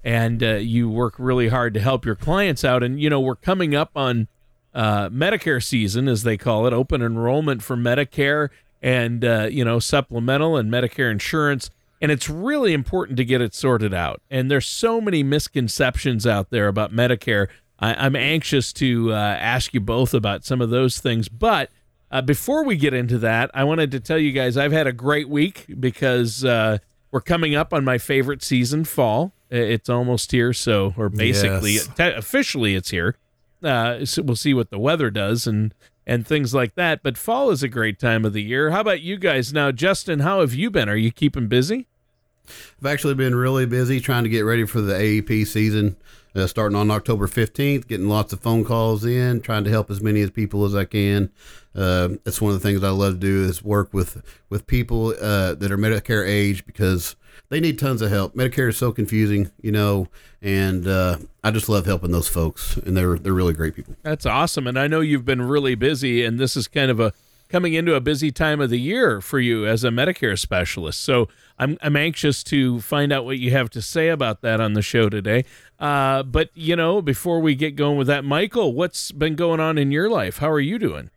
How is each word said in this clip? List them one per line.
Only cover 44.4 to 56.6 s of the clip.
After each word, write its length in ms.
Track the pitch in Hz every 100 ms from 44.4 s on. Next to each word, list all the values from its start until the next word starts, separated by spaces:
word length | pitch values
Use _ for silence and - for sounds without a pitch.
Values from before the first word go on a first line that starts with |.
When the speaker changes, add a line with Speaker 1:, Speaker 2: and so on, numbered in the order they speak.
Speaker 3:
ready 240 | 107 117
for 160 | 107 120
the 140 | 101 95
A 60 |
E 180 | 107 107
P 220 | 104 110
season, 520 | 104 110 110 107 104 95 - - _
uh, 120 | 95 92
starting 300 | - 107 101
on 140 | 104
October 360 | 107 - 110 101
fifteenth, 600 | - 110 - 143 139 -
getting 200 | 107 98
lots 240 | 107 104
of 80 | 98
phone 240 | 117 113
calls 400 | 107 117 113 107
in, 360 | 113 123 123 120
trying 220 | - 107
to 60 | 101
help 200 | 110 104
as 100 | 98
many 220 | 107 107
as 80 | 101
people 340 | - 104 101
as 100 | 101
I 100 | 101
can. 460 | 95 107 101 101 95 _ - - _
Uh, 340 | - 92 90 90 92
that's 160 | - -
one 120 | 107
of 60 | 98
the 60 | 101
things 160 | 98
I 60 | 98
love 240 | 95 98
to 40 | 90
do 260 | 98 98
is 180 | 95 87
work 300 | 104 104 92
with, 300 | 98 87 - - - _
with 180 | 101 -
people, 420 | 123 117 113 110 -
uh, 340 | 104 101 92
that 160 | 78 98
are 60 | 98
Medicare 480 | 107 107 - 110 95
age 380 | 104 101 95